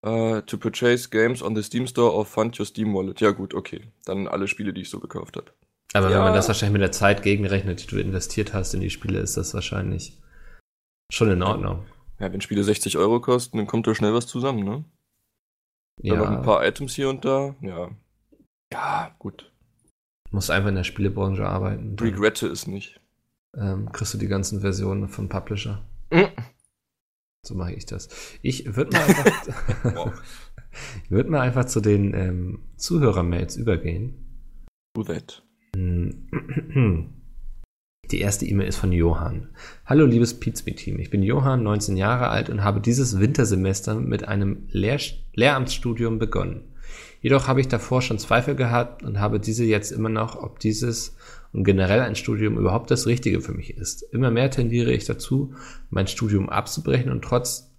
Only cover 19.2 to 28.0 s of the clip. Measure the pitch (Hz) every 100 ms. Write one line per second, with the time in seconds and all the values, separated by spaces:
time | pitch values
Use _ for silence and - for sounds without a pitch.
19.2 | - - - _ _ _ _ _ _ _
20.2 | - 101 92 87 104 95 90 - 101 98
21.2 | 95 95 98 95 98 101 107 101 113 95
22.2 | 107 - 107 73 - 98 - - _ _
23.2 | _ _ _ - 101 95 107 - 104 104
24.2 | 104 98 95 101 98 95 98 98 101 -
25.2 | 98 98 - 101 110 101 - - - 170
26.2 | 202 - 117 _ _ _ _ _ _ _
27.2 | _ _ - 98 90 95 - 95